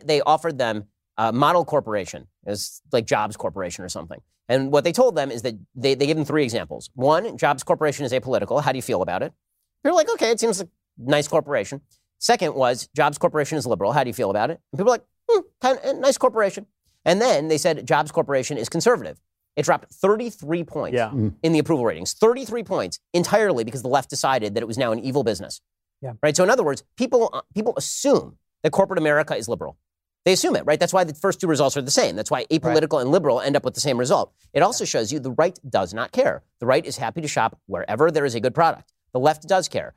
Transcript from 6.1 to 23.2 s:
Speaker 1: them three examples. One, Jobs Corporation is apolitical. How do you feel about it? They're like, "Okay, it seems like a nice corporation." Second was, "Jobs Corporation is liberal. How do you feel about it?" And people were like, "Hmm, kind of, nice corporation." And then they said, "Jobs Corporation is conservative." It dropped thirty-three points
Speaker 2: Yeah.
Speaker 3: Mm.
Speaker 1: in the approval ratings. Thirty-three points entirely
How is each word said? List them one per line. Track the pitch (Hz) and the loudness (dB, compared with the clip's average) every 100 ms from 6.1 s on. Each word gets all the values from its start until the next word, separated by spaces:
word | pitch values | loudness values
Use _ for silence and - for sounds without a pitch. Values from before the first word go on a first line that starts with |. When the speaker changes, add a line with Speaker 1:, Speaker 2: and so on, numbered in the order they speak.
| 160 | 0
Speaker 1:
them | |
three | 143 151 | 0 0
examples. | 127 110 78 64 - | 0 -2 -6 -12 -12
One, | - 135 160 220 - | 0 4 4 2 -2
Jobs | 151 135 | 0 0
Corporation | - 170 151 135 | 0 0 0 -2
is | 139 | -2
apolitical. | 127 123 117 101 127 | -2 0 -2 0 0
How | 143 | 0
do | 131 | -2
you | |
feel | - 110 | -2 -2
about | 90 90 | -2 -4
it? | 139 _ _ _ _ _ | -6 _ _ _ _ _
They're | 277 | 0
like, | 349 311 | 2 2
"Okay, | 453 226 | 0 0
it | 233 | 2
seems | 226 190 | 0 -2
like | 175 _ _ - | -6 _ _ -10
a | 123 | 0
nice | 151 - | 0 2
corporation." | 160 143 131 98 - _ _ _ - | -2 0 -4 -4 -10 _ _ _ -6
Second | - 233 160 | 0 2 0
was, | 127 127 123 - - | 0 0 0 -6 0
"Jobs | 147 147 | 0 2
Corporation | 175 151 139 156 | 0 0 -2 -2
is | 123 | -2
liberal. | 95 98 | 0 2
How | 143 | 2
do | 127 | 0
you | |
feel | 113 101 | -2 -2
about | 101 120 | 0 -2
it?" | 160 - | -4 -10
And | 139 | -2
people | 208 | 0
were | 233 | 0
like, | _ _ - | _ _ 0
"Hmm, | 427 - - | 0 0 -2
kind | 254 262 | 0 0
of, | 254 - | -2 0
nice | 269 - | 0 2
corporation." | 262 220 196 190 - _ _ _ | 2 2 -2 -2 -16 _ _ _
And | 156 190 | 0 2
then | 247 160 156 | 4 2 2
they | 156 | 2
said, | 180 151 131 | 2 0 0
"Jobs | 151 151 | 0 0
Corporation | 170 139 139 123 139 | -2 0 -2 -2 -6
is | 117 | -4
conservative." | 170 226 220 87 - _ _ _ - | 0 2 2 -2 -14 _ _ _ -4
It | 147 | 0
dropped | 156 - | 0 -2
thirty-three | - 190 214 240 - 147 170 | -2 2 2 -2 -10 -6 -6
points | 165 151 92 123 | -6 -8 -4 -2
Speaker 2:
Yeah. | 110 | -2
Speaker 3:
Mm. | 135 104 - | 0 -2 0
Speaker 1:
in | 165 | 2
the | 156 | 2
approval | 143 156 | 2 0
ratings. | 117 80 90 | 0 -2 -6
Thirty-three | - 226 247 240 233 | 2 2 2 -4 -8
points | 190 165 95 - _ | -4 -4 -4 -8 _
entirely | 175 | 0